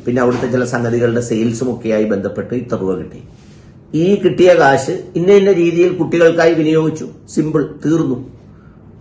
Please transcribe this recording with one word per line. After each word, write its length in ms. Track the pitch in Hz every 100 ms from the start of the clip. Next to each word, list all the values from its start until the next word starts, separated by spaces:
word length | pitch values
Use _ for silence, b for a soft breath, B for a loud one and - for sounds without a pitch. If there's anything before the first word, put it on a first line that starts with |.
| -
പിന്നെ 160 | 123
അവിടുത്തെ 280 | 123 120 127
ചില 140 | 127
സംഗതികളുടെ 560 | 120 123 120 117 120 113
സെയിൽസും 540 | 120 110 120 113 127
ഒക്കെയായി 300 | 117 113 107
ബന്ധപ്പെട്ട് 500 | 107 98 98 - -
ഇത്ര 220 | - - 101
രൂപ 180 | 92
കിട്ടി. 280 | 90 - - - B B B B B -
ഈ 200 | 151 175
കിട്ടിയ 400 | 202 185 127 180
കാശ് 480 | 170 143 135 - 180 - 165
ഇന്ന 160 | 175
ഇന്ന 200 | 202 196
രീതിയിൽ 420 | 185 170 170 180
കുട്ടികൾക്കായി 600 | - 151 165 165 165 165
വിനിയോഗിച്ചു. 540 | 160 151 160 156 - - - -
സിമ്പിൾ, 400 | - 156 151 131 - 143
തീർന്നു. 480 | 160 139 123 - - - B B B B -